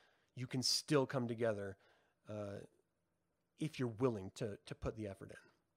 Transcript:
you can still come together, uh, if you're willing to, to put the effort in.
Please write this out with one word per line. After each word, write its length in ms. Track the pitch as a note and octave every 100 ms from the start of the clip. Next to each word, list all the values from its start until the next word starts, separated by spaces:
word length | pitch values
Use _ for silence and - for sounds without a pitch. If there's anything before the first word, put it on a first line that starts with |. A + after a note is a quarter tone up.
| _ _ _ -
you 120 | B2+
can 160 | C3
still 420 | A#2+ - - D3 C3
come 220 | C3+ A#2+
together, 500 | A2+ A#2 G#2 G2 F#2+ _ _ _ _ -
uh, 300 | G#2+ G2+ G2+ - _ _ _ _ _ _ _ _ -
if 200 | D#3 -
you're 100 | B2 G#2+
willing 320 | C3 A2 F#2 -
to, 220 | A2+ - -
to 100 | -
put 220 | C#3 A2+
the 100 | G#2
effort 220 | F#2+ G#2
in. 80 | - - _ _